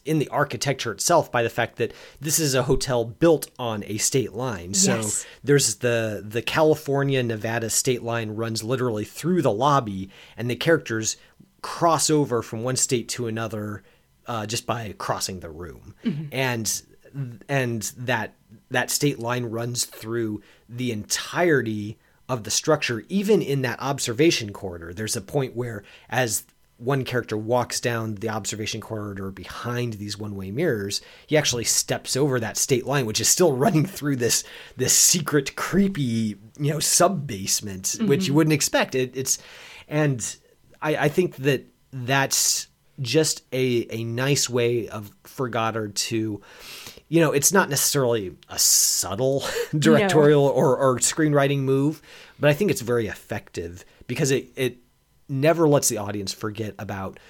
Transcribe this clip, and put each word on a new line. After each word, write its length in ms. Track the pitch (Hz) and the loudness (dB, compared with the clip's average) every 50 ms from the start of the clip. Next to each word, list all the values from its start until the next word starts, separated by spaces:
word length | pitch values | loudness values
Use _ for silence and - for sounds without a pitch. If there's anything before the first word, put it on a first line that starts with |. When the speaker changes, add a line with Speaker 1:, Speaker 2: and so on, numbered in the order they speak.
| - | -4
Speaker 1:
in 140 | 147 156 156 | -2 0 0
the 100 | - - | 0 0
architecture 640 | - 135 147 139 123 107 - 143 135 - - 120 98 | 0 -2 0 -2 -2 -2 -2 -2 -2 -2 -4 -6 -4
itself 400 | - - - 175 156 143 - - | -2 2 4 4 4 4 2 0
by 100 | 120 117 | 0 0
the 60 | 113 | 0
fact 260 | - 120 117 - - | 0 -2 -2 -2 -2
that 160 | - 117 - - - - - - - | -2 -4 -4 -4 -10 -20 -20 -16 -10
this 180 | 139 160 135 165 | -4 -2 0 0
is 160 | 160 139 131 | 2 2 2
a 80 | 131 123 | 2 2
hotel 400 | 139 131 117 - 135 123 120 113 | 2 2 2 2 0 0 0 -2
built 480 | 117 113 - 165 170 160 151 - - _ - | -4 0 4 4 6 6 4 2 -4 _ -8
on 240 | 123 117 110 104 - | -6 -4 -4 -6 -6
a 100 | - 104 | -6 -4
state 340 | 104 - - - 135 110 92 | -2 0 0 2 0 0 -2
line. 420 | 92 110 131 131 107 87 87 90 104 | -4 -6 -6 -4 -6 -6 -6 -2 0
So 220 | 185 190 - 120 | 2 2 4 2
Speaker 2:
Yes. 300 | 113 107 107 - - - - - - - | 0 -2 -4 -4 -6 -6 -10 -16 -6 2
Speaker 1:
there's 320 | 120 143 139 135 120 - | 2 4 4 4 2 0
the, 480 | - - 120 120 117 113 110 104 90 98 | -2 0 0 0 0 0 -2 -4 -6 -8
the 160 | 107 110 117 | -6 -6 -4
California-Nevada 1300 | - - - 170 160 156 151 151 - 143 135 139 139 139 135 131 123 113 113 107 104 113 113 117 113 107 | -4 0 2 4 6 6 4 4 0 -2 0 0 0 2 0 0 0 0 -2 -4 -4 -4 -2 -2 -2 -2
state 340 | - - - 135 123 104 104 | -2 0 2 0 0 0 -2
line 280 | 117 117 117 113 107 107 | -4 -4 -4 -4 -4 -4
runs 260 | 107 113 113 113 107 107 | -4 -4 -4 -4 -4 -4
literally 400 | 110 131 117 123 123 110 107 104 | -2 -2 0 0 -2 -2 -4 -6
through 380 | - - - - 165 185 170 | -8 -8 -4 -2 0 2 2
the 100 | 135 127 | 2 2
lobby, 580 | 101 107 131 147 143 135 120 104 98 95 95 - - - - - - | 2 4 4 4 4 4 2 0 -4 -8 -8 -10 -14 -18 -20 -16 -10
and 120 | - 113 123 | -6 -4 -4
the 60 | 120 | -4
characters 640 | 123 - 160 165 151 - - 113 110 110 107 - - - _ _ - - _ _ _ | 0 2 4 4 4 2 -2 -4 -2 -2 -4 -6 -6 -12 _ _ -20 -20 _ _ _
cross 480 | - - - - 175 165 156 147 - - | -12 -12 -2 2 4 4 4 4 4 4
over 320 | 156 151 143 117 120 113 | 4 2 2 2 0 -2
from 220 | 110 - 117 113 117 | -2 -4 -6 -6 -4
one 140 | 127 127 | -2 0
state 320 | 123 - - 135 117 110 - | 0 0 0 0 0 -2 -4
to 180 | - - 120 | -6 -6 -4
another, 560 | 113 110 113 113 107 110 107 104 107 107 - - _ _ _ _ _ _ _ _ | -4 -4 -4 -4 -4 -4 -6 -6 -6 -8 -10 -14 _ _ _ _ _ _ _ _
uh, 180 | - 120 110 104 | -8 -6 -6 -4
just 200 | 104 117 - - | -4 -6 -4 -4
by 300 | - 113 120 110 98 90 | -4 -4 -4 -6 -8 -10
crossing 440 | - - - 117 92 - - 95 87 | -8 -4 -4 -4 -4 -4 -6 -8 -10
the 80 | 85 82 | -12 -14
room. 440 | 76 80 87 85 - - - - - _ - | -14 -14 -14 -14 -16 -16 -20 -20 -18 _ -6
Speaker 2:
Mm-hmm. 220 | 233 151 147 160 143 | -4 -4 -4 -6 -6
Speaker 1:
And 500 | - 131 135 127 120 113 110 - - - - _ - _ - - - 143 135 120 117 - - - | -4 -2 -2 0 -2 -2 -2 -4 -6 -6 -8 _ -20 _ -20 -14 -10 -8 -8 -8 -10 -12 -6 -2
and 320 | 143 135 127 120 117 110 101 - - | -2 0 0 0 -2 -4 -6 -8 -10
that, 380 | 131 123 120 123 110 107 - - _ _ _ 113 - _ - | -6 -4 -2 -2 -2 -2 -6 -10 _ _ _ -20 -20 _ -4
that 180 | 123 123 120 - | -2 -2 0 0
state 300 | - - 147 143 135 110 | 0 0 0 0 0 -2
line 260 | 113 117 123 127 120 | -4 -4 -2 -2 -4
runs 400 | 113 110 113 120 123 120 120 - | -4 -4 -4 -4 -4 -4 -4 -6
through 560 | - - - 110 110 117 120 113 107 107 104 - - _ _ _ - | -6 -8 -12 -8 -4 -2 -2 -2 -2 -4 -6 -8 -14 _ _ _ -14
the 220 | 117 120 127 120 | -8 -6 -4 -4
entirety 1080 | 113 104 101 - - - - - - 151 180 175 151 131 113 110 107 104 104 107 107 - _ _ _ _ _ - | -4 -4 -4 -4 -6 -6 -6 -4 -2 2 4 4 4 4 2 0 -4 -4 -6 -8 -10 -14 _ _ _ _ _ -6
of 140 | 131 117 101 | -6 -6 -4
the 80 | 107 | -2
structure, 520 | - - - 156 156 147 - - 120 110 - - | -2 0 2 2 2 2 2 -2 -4 -4 -4 -2
even 320 | 180 202 190 214 214 165 | -2 0 2 4 4 4
in 200 | - - 139 139 131 | 4 2 0 0 0
that 160 | 120 - - | -2 -4 -4
observation 720 | 117 135 139 131 - 123 113 117 156 170 156 - 117 101 95 | -4 -4 -4 -2 -4 -2 2 4 4 4 4 2 -2 -6 -10
corridor. 400 | - 104 92 87 85 85 85 90 | -10 -10 -10 -10 -10 -12 -12 -8
There's 220 | 101 110 107 - | -6 -6 -4 -4
a 60 | 110 | -6
point 340 | 95 - - 143 131 113 107 | -6 -2 -2 -2 -2 -2 -4
where, 280 | 120 123 120 110 104 - - - - - - | -6 -6 -6 -8 -12 -14 -16 -20 -20 -12 -4
as 340 | 110 123 127 110 98 - - _ _ _ _ _ _ | -2 0 0 0 -2 -4 -6 _ _ _ _ _ _
one 260 | - 120 127 139 135 120 | -8 -4 -2 -2 -2 -2
character 340 | - 123 120 113 - 110 | -2 -4 -4 -4 -2 -4
walks 420 | 107 110 110 123 123 117 - - - | -4 -2 0 0 0 0 -2 -4 -4
down 360 | - 123 120 113 113 110 107 | -2 -2 -2 -2 -2 -4 -6
the 140 | 98 107 110 | -6 -6 -4
observation 520 | 107 113 98 - 113 104 107 104 - 110 | -4 -4 -6 -6 -6 -6 -6 -6 -6 -8
corridor 480 | - - 110 107 104 104 98 98 95 95 | -8 -8 -8 -8 -8 -8 -8 -8 -8 -8
behind 640 | 95 98 90 - - - - 120 120 123 123 120 110 | -10 -10 -14 -14 -12 -8 -6 -4 -4 -2 -4 -4 -4
these 240 | 98 104 104 98 | -6 -8 -10 -8
one-way 320 | 101 107 104 101 98 95 95 | -8 -8 -8 -8 -8 -8 -6
mirrors, 500 | 101 135 180 165 120 104 98 101 - - - - - - - | -4 -2 0 0 0 -2 -2 -4 -6 -6 -8 -12 -18 -20 -4
he 100 | - 151 | 0 0
actually 260 | 151 143 - 123 120 110 | 2 2 2 0 0 0
steps 540 | - - - - - 127 117 - - - | 0 0 0 0 0 -4 -4 -4 -4 0
over 220 | 127 147 143 127 120 | 2 2 2 2 0
that 180 | 110 104 - | -2 -2 -2
state 280 | - - - 139 120 - | -2 0 2 2 0 2
line, 200 | 120 143 143 120 | 0 0 0 0
which 160 | 110 107 110 | 0 -2 0
is 80 | 110 - | 2 2
still 240 | - - 185 160 131 | 4 6 4 4 4
running 320 | 120 139 226 160 156 147 | 4 2 4 4 4 2
through 300 | - - - 143 147 139 | 0 -2 -4 -4 -2 0
this, 280 | 123 120 110 - - - - - - - - - | 0 2 2 0 0 -2 -6 -12 -18 -18 -14 -6
this 220 | - 127 - - | -2 0 2 4
secret, 580 | - - - - 185 143 - 147 143 139 - - | 4 4 4 4 2 0 2 2 2 2 0 -4
creepy, 800 | - - - 160 190 202 196 196 147 139 120 113 113 110 107 101 98 107 113 - - | -6 -4 0 2 2 2 2 0 -2 -2 0 0 0 0 -2 -4 -8 -12 -18 -8 -4
you 120 | 147 143 | -2 -2
know, 80 | 156 156 | 0 0
sub-basement, 1200 | 147 - - - 175 190 196 147 139 131 107 95 98 - - - 110 101 95 92 95 - - - | 0 2 4 4 4 4 2 0 -4 -6 -6 -6 -4 -2 -4 -4 -4 -6 -8 -6 -6 -6 -4 0
which 220 | 113 - 139 - 95 | 2 2 2 2 2
you 60 | 135 | 2
Speaker 2:
Mm-hmm. 60 | 139 | 4
Speaker 1:
wouldn't 180 | 156 160 151 156 | 4 4 4 2
expect. 420 | 147 - - - 277 - - - | 2 2 0 2 0 0 0 0
It, 200 | 131 127 123 123 | -2 -2 -2 -4
it's, 220 | 131 131 - - - - - - - - - - - - | -4 -2 -2 -2 -4 -6 -10 -20 -20 -20 -20 -20 -20 -10
and 480 | - 147 151 151 147 131 110 101 - - - _ _ _ _ _ _ - _ | -4 0 0 2 2 0 -2 -4 -8 -10 -12 _ _ _ _ _ _ -12 _
I, 140 | - 156 151 | -2 -2 0
I 140 | - 139 147 | 2 0 2
think 260 | 147 190 180 147 - | 2 2 0 0 -2
that 300 | - 131 143 135 120 - - _ _ _ _ | -2 0 0 0 0 -2 -8 _ _ _ _
that's 760 | 135 131 120 117 135 139 135 135 - - - - - - - - _ _ _ _ _ - | -12 -8 -2 0 2 2 2 2 0 0 0 0 0 -2 -4 -10 _ _ _ _ _ -10
just 420 | 135 110 127 156 156 151 - - - _ | -4 0 2 2 2 2 0 -4 -8 _
a, 360 | 127 131 127 131 120 117 - - | -2 0 2 2 2 0 0 -2
a 140 | 110 110 113 | -6 -6 -6
nice 460 | 117 117 120 131 139 143 131 - - | -4 -2 0 0 2 2 2 2 0
way 380 | 120 123 120 120 120 120 98 - | 0 2 2 2 2 0 -2 -4
of, 220 | - 110 104 101 - _ - | -8 -10 -12 -12 -16 _ -20
for 260 | - - - 131 123 | -12 -6 -4 -4 -2
Goddard 460 | 110 117 113 110 107 113 110 104 101 | 0 0 0 0 -2 -2 -4 -4 -4
to, 460 | - - - 117 110 110 110 104 101 - - - - - - - - - - - - - | -4 -4 -2 -2 -2 -2 -2 -4 -6 -10 -16 -20 -20 -20 -18 -18 -16 -18 -18 -20 -20 -4
you 120 | - 156 165 | 0 4 4
know, 100 | 156 143 | 4 4
it's 220 | - 143 - - 175 | 4 2 2 4 4
not 160 | 196 165 131 | 4 4 4
necessarily 640 | 143 139 - - - 143 127 117 120 110 98 90 - - - - | 2 0 0 2 2 2 4 4 2 0 -2 -4 -10 -12 -16 -8
a 100 | - - | -2 0
subtle 840 | - - - - - - - - - 87 98 104 131 135 139 139 - - - 466 | 2 4 4 4 4 2 0 0 -2 -4 -2 0 0 2 0 0 -2 -4 -4 -4
<laughs> 140 | 480 - - | -4 -2 0
Speaker 2:
No. 60 | 156 | 4
Speaker 1:
directorial 640 | 147 160 156 143 - - 139 156 147 147 151 143 139 | 6 6 8 8 6 4 6 6 6 8 8 6 6
or, 320 | 139 - 127 151 139 123 | 4 4 4 4 4 4
or 220 | 113 139 131 127 | 4 4 2 2
screenwriting 600 | 120 - - - 165 156 151 147 143 139 139 143 139 | 2 0 0 2 2 2 4 4 4 4 4 2 0
move, 420 | 135 131 135 135 139 151 151 - - - - - - - - - | 0 2 2 2 2 0 -2 -4 -10 -20 -20 -20 -20 -20 -6 0
but 100 | 147 147 | 2 2
I 40 | 147 | 4
think 180 | 147 214 180 | 4 2 0
it's 100 | 131 - | 0 0
very 260 | 120 113 120 120 110 | 0 0 0 0 0
effective 800 | 95 - - - - 110 101 - - - - 85 85 87 87 - - _ - - | -2 -6 -10 -10 -8 -8 -8 -8 -10 -10 -10 -8 -8 -10 -14 -18 -20 _ -16 -10
because 240 | - 123 143 156 131 | -8 -4 -2 0 2
it, 200 | 139 120 - - _ | 2 0 -2 -6 _
it 220 | 135 131 123 - - _ _ _ _ _ _ _ _ _ - | -4 -4 -4 -4 -8 _ _ _ _ _ _ _ _ _ -6
never 380 | 139 131 139 160 165 165 165 | -2 2 4 4 4 6 6
lets 220 | 147 147 135 - - | 6 6 4 4 2
the 80 | 120 | -2
audience 360 | 104 101 101 104 104 98 98 - | -2 -4 -6 -6 -6 -6 -6 -6
forget 420 | - - 107 104 110 110 104 - | -6 -8 -8 -6 -6 -8 -8 -8
about, 420 | - 107 98 104 98 95 92 - - - - | -10 -10 -8 -8 -8 -8 -10 -10 -14 -20 -20